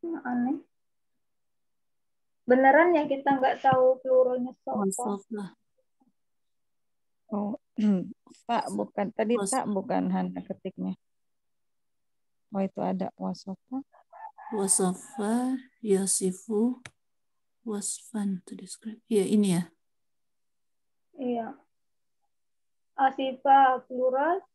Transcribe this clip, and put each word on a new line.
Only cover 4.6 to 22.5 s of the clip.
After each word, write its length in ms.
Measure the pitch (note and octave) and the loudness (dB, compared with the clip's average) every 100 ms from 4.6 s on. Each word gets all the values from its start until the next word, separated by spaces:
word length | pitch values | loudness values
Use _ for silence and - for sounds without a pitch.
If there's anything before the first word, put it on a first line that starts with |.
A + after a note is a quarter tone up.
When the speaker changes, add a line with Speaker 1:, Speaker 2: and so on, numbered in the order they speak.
Speaker 1:
sofa? 160 | - G#3+ | -8 -2
Speaker 2:
Wasofa. 680 | G3 F#3+ B3 G3+ - G#3+ F#3+ - _ _ _ _ _ _ _ _ _ _ _ _ _ _ _ _ _ | -2 -2 -6 -6 -8 -10 -10 -14 _ _ _ _ _ _ _ _ _ _ _ _ _ _ _ _ _
Speaker 3:
Oh, 280 | G#3 G3+ B3 _ - | -6 -6 -8 _ -2
<clears throat> 680 | G#3+ F#3+ F#3 - _ - | 2 2 -2 -14 _ -20
fa 240 | - A#3 - | -4 -4 -4
bukan. 440 | G3+ G#3 - G3+ | -6 -6 -4 -6
Tadi 240 | - A3 A#3+ | -4 -2 0
Speaker 2:
Was- 160 | G3 | 0
Speaker 3:
ta 120 | C4 | -2
bukan 440 | - G3+ F#3+ F#3 F#3 | -2 -4 -2 -2 -2
Hana 320 | F#3 F#3 F3+ | -2 -4 -8
ketiknya. 560 | F3+ F#3+ F#3+ - F#3 F#3 _ _ _ _ _ _ _ _ _ _ _ _ _ _ _ | -12 -10 -10 -8 -8 -8 _ _ _ _ _ _ _ _ _ _ _ _ _ _ _
Oh, 120 | G3 | -6
itu 200 | G3 - | -4 -4
ada 320 | F#3 F#3+ F#3 _ | -4 -4 -6 _
wasofa. 680 | F#3 F#3 - F#3+ _ B3+ - _ _ - - - - | -8 -8 -10 -14 _ -12 -12 _ _ -20 -18 -18 -10
Speaker 2:
Wasofa, 1120 | G#3+ G3 - F#3 F#3 - - G#3 A#3 B3+ C4 - _ | -4 -2 0 0 -2 -10 -8 -4 -2 -2 -6 -10 _
yasifu, 1000 | A3 F#3+ F#3+ - F#3+ F#3 - G#3 A#3 B3 - _ _ _ _ _ _ _ | 0 0 0 -2 -2 -6 -6 -2 0 -2 -12 _ _ _ _ _ _ _
wasfan 760 | A#3+ G#3 - - - A3 G3+ F#3 | -10 -8 -6 -10 -10 -6 -4 -4
to 120 | - F#3 | -8 -18
describe. 400 | F#3 - A3+ G#3+ | -16 -14 -14 -16
Iya, 200 | _ A3 F#3+ | _ 0 2
ini 220 | G#3+ G3+ | 2 4
ya. 120 | F3 F3 _ _ _ _ _ _ _ _ _ _ _ _ _ _ E4 | 2 0 _ _ _ _ _ _ _ _ _ _ _ _ _ _ -10
Speaker 1:
Iya. 300 | B3+ A#3+ A3 C#4+ _ _ _ _ _ _ _ _ _ | -6 -6 -8 -14 _ _ _ _ _ _ _ _ _